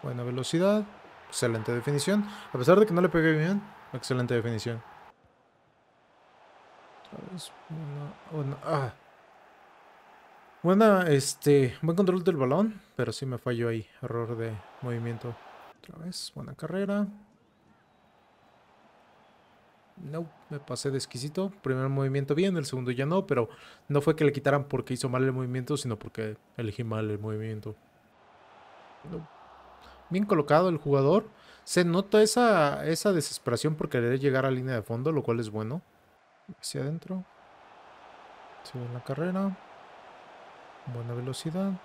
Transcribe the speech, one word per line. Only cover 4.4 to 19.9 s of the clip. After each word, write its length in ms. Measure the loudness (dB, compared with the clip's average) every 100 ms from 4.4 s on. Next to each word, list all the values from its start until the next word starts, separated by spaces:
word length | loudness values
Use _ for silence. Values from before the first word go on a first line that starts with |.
| 0 -4 -4 -8 -12 -20 -20 _ _ _ _ _ _ _ _ _ _ _ _ _ -20 -20 -20 -20 -20 -20 -20
Otra 280 | -18 -14
vez, 180 | -14 -14 -20 -14
una, 720 | -12 -10 -10 -12 -16 -12 -8
una, 160 | -6 -6
ah. 300 | -4 -2 -4 -8 -20 -20 _ -20 -20 -20 -20 -20 -20 -20 -20 -20 -20 -20 -20 -4
Buena, 460 | 2 6 6 6 4
este, 680 | 2 2 -2 4 6 4 0
buen 160 | -2 2
control 260 | 2 2
del 140 | 2 2
balón, 440 | 2 4 2 -2 -14 -4
pero 160 | -4
sí 140 | -2 -6
me 120 | -6
falló 300 | -4 -2 -2
ahí. 200 | -2 -8 -14
Error 360 | -8 -6 -4 -4
de 160 | -6 -8 -14 -12
movimiento. 540 | -6 -4 -6 -6 -8 -12 -16 -20 -20 -20
Otra 260 | -20 -14 -12
vez, 260 | -10 -12
buena 200 | -12 -14
carrera. 520 | -12 -8 -4 -2 -2 -2 -6 -20 _ _ _ _ _ _ _ _ _ _ _ _ _ _ _ _ _ _ _ _ _ _ _ _ _ _